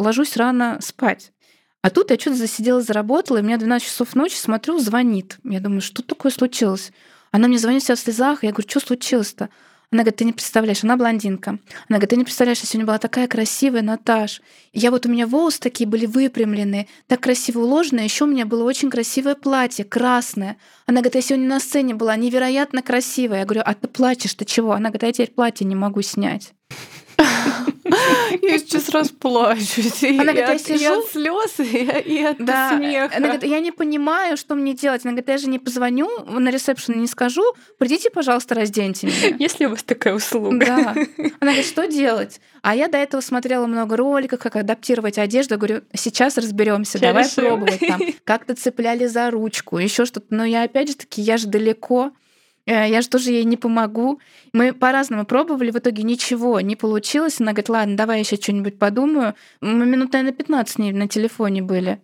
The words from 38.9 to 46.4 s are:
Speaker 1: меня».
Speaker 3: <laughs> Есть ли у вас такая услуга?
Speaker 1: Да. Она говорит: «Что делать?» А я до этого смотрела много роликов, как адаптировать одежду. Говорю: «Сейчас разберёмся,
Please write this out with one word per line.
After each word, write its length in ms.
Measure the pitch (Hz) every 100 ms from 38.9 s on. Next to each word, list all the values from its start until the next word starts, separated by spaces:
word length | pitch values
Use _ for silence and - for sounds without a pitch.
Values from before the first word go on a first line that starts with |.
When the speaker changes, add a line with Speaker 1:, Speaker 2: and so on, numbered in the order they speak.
| 185 196
Speaker 1:
меня». 280 | 185 202 -
Speaker 3:
<laughs> 40 |
Есть 200 | 302 -
ли 80 | 277
у 20 |
вас 140 | 190
такая 300 | - 233 214 208
услуга? 500 | - 233 202 247 240
Speaker 1:
Да. 300 | 254 233 302 294 - 302 -
Она 120 | 285
говорит: 140 | 269 -
«Что 220 | - 349
делать?» 540 | 294 269 220 202 - _ _
А 140 | 202 233
я 120 | 339
до 100 | 285
этого 240 | 277 269
смотрела 440 | - 247 254 247 240
много 280 | 226 220 226
роликов, 420 | 269 285 269 247
как 160 | 240 214
адаптировать 600 | 208 220 - 233 214 208
одежду. 400 | 208 240 269 208
Говорю: 240 | 208 214 - -
«Сейчас 420 | 233 - 254
разберёмся, 640 | 247